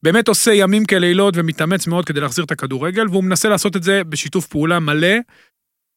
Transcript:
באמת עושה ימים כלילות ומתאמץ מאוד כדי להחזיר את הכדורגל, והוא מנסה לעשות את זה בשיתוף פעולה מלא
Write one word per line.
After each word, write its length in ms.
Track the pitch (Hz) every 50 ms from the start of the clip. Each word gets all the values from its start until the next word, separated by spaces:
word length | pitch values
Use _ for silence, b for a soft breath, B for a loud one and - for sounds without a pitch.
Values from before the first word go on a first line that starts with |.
| -
באמת 240 | 156 170 226 226 233
עושה 260 | 202 - - 233 220
ימים 320 | 202 196 185 196 214 220
כלילות 480 | 185 196 185 175 175 175 185 202 202 180 170
ומתאמץ 500 | 170 165 165 - 160 160 190 185 - 165
מאוד 180 | 165 175 175
כדי 140 | - 156 147
להחזיר 260 | 147 139 120 - 170
את 60 | 147
הכדורגל, 560 | 160 - - 131 135 127 139 170 185 208 226 214
והוא 160 | 175 196 185
מנסה 260 | 185 185 170 - 220
לעשות 260 | 208 180 - 208 175
את 80 | 196 165
זה 180 | 185 196 196 185
בשיתוף 440 | 160 151 147 - 254 - 185 160 -
פעולה 320 | - 151 151 165 175 175
מלא 360 | 165 147 147 151 165 180 202 233 240 b b b b b b _ _ _ _ _ _ _ _